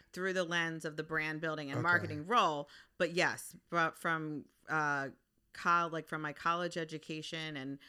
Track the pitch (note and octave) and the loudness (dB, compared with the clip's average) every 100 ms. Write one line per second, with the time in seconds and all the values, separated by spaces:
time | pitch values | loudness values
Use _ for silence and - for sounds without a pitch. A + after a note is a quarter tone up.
0 | _ F3+ F#3+ F#3 E3+ E3+ E3 D#3+ D#3+ D3+ | _ -4 -2 0 0 0 0 -2 -6 -6
1 | D#3+ D#3+ D#3 D#3 D#3+ D3+ C#3+ B2 E3+ F3 | -4 -2 -2 -2 -2 -4 -4 0 4 4
2 | E3+ D3+ E3 A#3+ F#3 D3 D3 - - _ | 2 -6 2 4 4 2 -4 -14 -20 _
3 | F3 E3+ D#3 G#2+ - - _ E3+ D#3+ - | 0 4 2 0 -10 -16 _ 2 2 0
4 | F3 D#3+ D#3 D3+ - _ - D#3 D3 C#3+ | -2 0 -2 -6 -10 _ -2 0 2 0
5 | C3+ - _ _ _ - F#3 E3+ E3+ D#3+ | -2 -8 _ _ _ -2 4 4 4 -2
6 | D#3 D#3+ D3+ C#3+ E3+ E3+ F3 F3 D#3+ D#3 | -6 -6 -6 -2 0 2 0 -4 -6 -8
7 | - D#3 D3+ E3 D#3 D3 C3+ C#3 | -8 -8 -6 -6 -6 -6 -8 -8